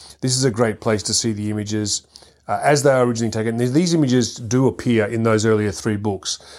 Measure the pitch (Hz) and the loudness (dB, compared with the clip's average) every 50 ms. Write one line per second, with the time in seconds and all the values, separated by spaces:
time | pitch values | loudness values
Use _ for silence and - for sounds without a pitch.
0 | - - - _ - 131 127 127 135 135 101 113 123 110 104 - - 117 110 101 | -20 -20 -14 _ -4 -4 -2 0 0 0 0 2 0 0 0 -2 -2 -2 -2 0
1 | - - 107 - - 117 107 101 104 104 107 107 104 104 107 107 107 101 98 - | -2 -2 -4 -2 -2 -2 -4 -4 -4 -4 -4 -4 -4 -4 -4 -4 -4 -4 -4 -6
2 | - _ _ - - - _ _ _ - 107 101 - 143 151 143 123 143 135 131 | -8 _ _ -20 -20 -20 _ _ _ -6 -4 -2 2 2 2 4 4 4 4 4
3 | 123 120 117 113 113 110 107 110 110 117 113 117 123 123 127 156 185 170 170 165 | 4 2 0 -2 -2 -4 -2 -2 -2 -2 -2 -2 -2 0 2 2 2 2 2 2
4 | 147 127 123 127 117 107 - - 127 104 127 127 135 120 110 - - 127 117 110 | 2 4 2 2 2 0 -4 -8 -6 -2 0 2 2 2 0 0 0 0 2 2
5 | 104 101 117 113 113 113 110 110 104 113 110 104 104 104 95 - - 113 107 101 | 2 0 0 0 0 2 2 2 4 2 2 2 2 -2 -4 -4 -4 -4 -4 -2
6 | 104 107 98 92 - - - - - - - | -2 -4 -4 -4 -6 -8 -10 -10 -10 -18 -20